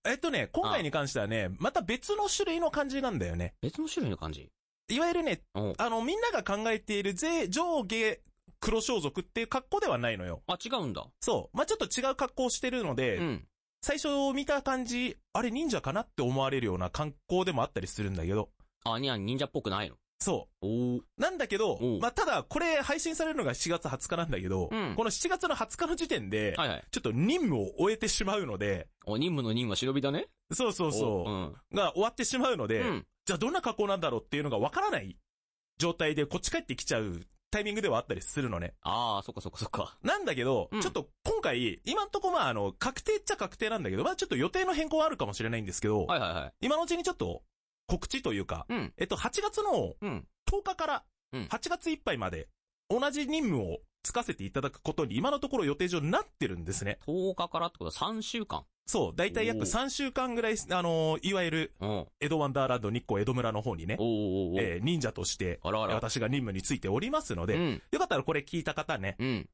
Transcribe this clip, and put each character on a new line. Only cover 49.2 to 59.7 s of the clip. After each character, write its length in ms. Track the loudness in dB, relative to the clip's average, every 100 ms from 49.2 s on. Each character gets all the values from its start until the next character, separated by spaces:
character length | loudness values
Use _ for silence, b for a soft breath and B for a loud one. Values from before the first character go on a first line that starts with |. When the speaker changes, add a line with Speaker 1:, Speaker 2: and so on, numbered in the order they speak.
| -2 0
Speaker 1:
月 200 | 0 0
の 320 | 2 2 0 -4
Speaker 2:
う 80 | -6
ん。 180 | -6 -8 _ 0
Speaker 1:
十 100 | 0
日 140 | -2
か 120 | -2 -2
ら、 180 | -2 _ _ _
Speaker 2:
う 60 | -8
ん。 80 | -4
Speaker 1:
八 200 | -4 -2
月 200 | -2 -2
い 40 |
っ 60 | -2
ぱ 100 | -2
い 40 | -2
ま 120 | -4
で、 180 | -6 -12 _ _ _ _
同 200 | 0 2
じ 160 | 0 0
任 160 | 0
務 180 | 2 0
を 160 | 0 -6 -10 _
つ 100 | -2
か 120 | -2
せ 100 | -4
て 80 | -6
い 80 | -4
た 100 | -2
だ 100 | -4
く 100 | -4
こ 120 | -4
と 120 | -2
に 120 | 0 0
今 140 | 0
の 80 | 0
と 100 | 0
こ 100 | 0
ろ 60 |
予 100 | 0 0
定 100 | 0
上 140 | 0
な 220 | 2 0
っ 40 | 0
て 220 | _ -4
る 100 | -2
ん 60 |
で 80 | -4
す 120 | -2
ね。 140 | -2 -4 -4
Speaker 2:
十 280 | 0 0 -2
日 120 | -2
か 120 | -2
ら 60 | -4
っ 20 |
て 80 | -4
こ 60 |
と 20 | -6
は 60 |
三 320 | -4 -4 -4
週 200 | -4 -6
間？ 200 | -4 -6 -8 _ -2
Speaker 1:
そ 220 | 0 0
う、 60 | 0
だ 80 |
い 80 | 0
た 100 | 0
い 40 | -2
約 200 | 0
三 180 | 0